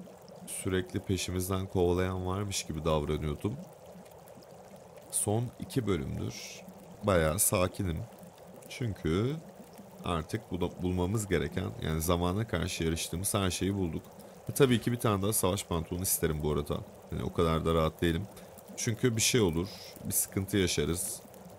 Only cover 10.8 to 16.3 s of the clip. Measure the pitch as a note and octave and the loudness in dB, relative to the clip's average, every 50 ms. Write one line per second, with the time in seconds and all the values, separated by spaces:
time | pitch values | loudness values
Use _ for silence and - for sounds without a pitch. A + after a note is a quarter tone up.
10.8 | F2+ F2+ F2+ F2+ F2 F2+ G#2+ A#2 G#2 F#2+ F2+ D2+ C#2+ D2 - F#2 F#2 G#2 A2 - | -2 0 2 2 2 2 2 0 0 2 2 2 2 0 -2 -2 -4 -4 -4 -4
11.8 | - E2 D#2 D#2+ D#2 F2 F2 F2 F2 F2 F#2 G#2 A2+ A2+ - E2+ E2+ F2 - - | -2 0 0 0 2 2 2 4 4 2 2 0 0 0 0 0 0 -2 -2 0
12.8 | E2+ E2 E2 E2 - - - E2+ G2+ - - G#2 G2 F2+ - - F2+ F#2+ G2+ G2 | 0 0 0 0 -2 -4 -4 -4 -2 0 0 2 2 2 0 0 0 0 2 0
13.8 | F#2 E2 D#2 F2 - - - - - - - - - - A#2 - C#3+ B2+ B2 G#2+ | 0 -2 -2 -4 -8 -10 -14 -18 -20 -18 -20 -12 -10 -4 4 6 6 6 6 4
14.8 | - B2 A#2+ A#2 - A#2 G#2 F#2+ F#2+ G#2 G#2+ - - F#2 F#2 G2 - - F2+ E2 | 4 2 0 2 2 2 2 4 2 2 2 4 4 4 2 2 0 0 0 -2
15.8 | D#2+ - F2+ F2 F#2+ - - - - D#2+ | 0 -2 -4 -2 0 0 0 2 2 2